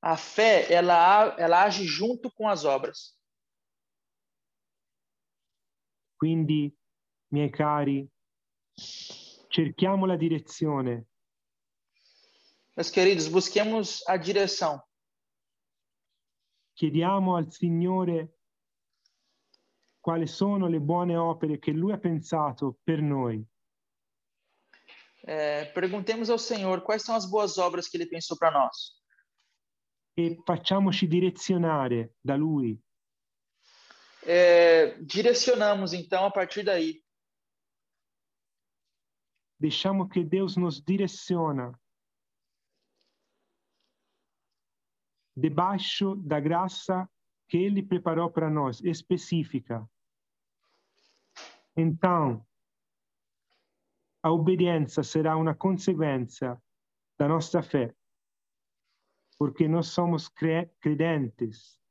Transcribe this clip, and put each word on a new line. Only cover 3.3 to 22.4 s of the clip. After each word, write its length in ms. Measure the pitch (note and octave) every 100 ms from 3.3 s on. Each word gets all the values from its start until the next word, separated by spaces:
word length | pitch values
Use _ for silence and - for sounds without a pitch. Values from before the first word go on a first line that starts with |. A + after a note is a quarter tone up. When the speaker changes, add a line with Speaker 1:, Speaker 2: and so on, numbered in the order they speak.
| _ _ _ _ _ _ _ _ _ _ _ _ _ _ _ _ _ _ _ _ _ _ _ _ _ _ _ _ _
Speaker 2:
Quindi, 560 | D#3 E3 D3+ D#3 D3 _ _ _ _ _ _
miei 200 | D3 D3
cari, 560 | - D3+ D3 C#3+ C#3 C3+ _ _ _ _ _ _ - - - - - - - _
cerchiamo 560 | - D#3+ E3 F#3 G3
la 120 | F#3+ F3+
direzione. 920 | E3 D#3+ - - D#3 C#3+ B2+ A#2+ A2+ _ _ _ _ _ _ _ _ _ _ _ _ _ _ _ _ -
Speaker 1:
Meus 140 | E3
queridos, 360 | - F#3 F#3+ D#3
busquemos 760 | F3 F#3 G#3 G#3+ A3 G3+ - -
a 120 | F#3
direção. 640 | E3 G3+ G3 - E3 C#3+ - _ _ _ _ _ _ _ _ _ _ _ _ _ _ _ _ _ _
Speaker 2:
Chiediamo 640 | - D#3 D3 F3 G3 F#3 F3
al 140 | E3
Signore 840 | - F3 E3 F3+ F#3 F3 E3 D#3+ _ _ _ _ _ _ _ _ _ _ _ _ _ _ _ _ _
quali 280 | - E3 D#3+
sono 400 | - G3 G3+ F3+
le 140 | E3
buone 360 | C#3+ F3 F3 E3+
opere 420 | E3 D#3+ D#3 D3
che 140 | -
Lui 200 | D#3 F#3
ha 60 | G#3
pensato 800 | F#3+ D#3+ - E3